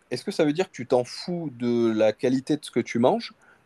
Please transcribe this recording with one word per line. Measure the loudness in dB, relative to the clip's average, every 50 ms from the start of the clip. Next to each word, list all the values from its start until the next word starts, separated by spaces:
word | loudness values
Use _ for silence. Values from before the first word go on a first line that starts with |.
| _ -10
est-ce | -10 -8 -8
que | -8
ça | 0 0 2
veut | 2
dire | 2 0 -2 -4
que | _
tu | -12 -4
t'en | 0 0 0 0
fous | 0 -8 -12 -8 -8 -6 -6 -6 -8 -8 -4
de | -2 0 2 2 2 2 4
la | 4 4 2
qualité | 2 2 0 0 0 0 0 -2 -4 -4
de | -4
ce | -4
que | -2 -2
tu | -2 -2 0 2
manges ? | 2 4 2 2 -4 -8 -16 _ _ _ _ _ _